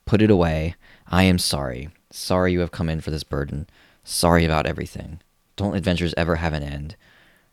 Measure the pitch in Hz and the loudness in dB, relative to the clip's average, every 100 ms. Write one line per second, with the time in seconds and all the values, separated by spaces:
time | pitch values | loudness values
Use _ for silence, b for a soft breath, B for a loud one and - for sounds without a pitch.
0 | - 104 107 95 82 80 80 - b b | 0 4 6 6 4 0 -4 -6 b b
1 | b 87 95 90 - 73 67 64 78 - | b 2 4 4 0 -4 -6 -8 -12 -18
2 | _ - - 92 92 87 85 - 82 80 | _ -12 -2 0 2 2 -2 -2 -4 -4
3 | 78 76 - 73 71 73 85 b b b | -4 -8 -6 -6 -6 -8 -10 b b b
4 | - - 87 85 82 78 76 80 - - | -10 0 4 4 4 2 -2 -4 -8 -12
5 | - 82 _ _ _ - 101 95 87 85 | -14 -16 _ _ _ -6 -4 -2 -2 0
6 | 85 - 85 82 85 76 71 71 76 - | -2 -2 0 0 -2 -4 -6 -8 -10 -14
7 | b b b b b | b b b b b